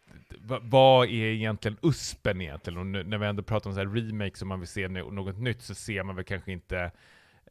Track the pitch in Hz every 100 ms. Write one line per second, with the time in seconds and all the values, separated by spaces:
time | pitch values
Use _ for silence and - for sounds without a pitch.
0 | _ - - - 107 123 117 135 131 131
1 | 123 117 110 110 110 104 110 107 165 131
2 | - - - 92 85 76 - 87 95 98
3 | 87 104 104 104 95 110 101 98 98 113
4 | 113 110 101 - 95 92 87 - 92 92
5 | - 101 95 95 123 107 - 98 - 101
6 | 95 92 90 95 90 90 - 92 87 -
7 | - - _ _ -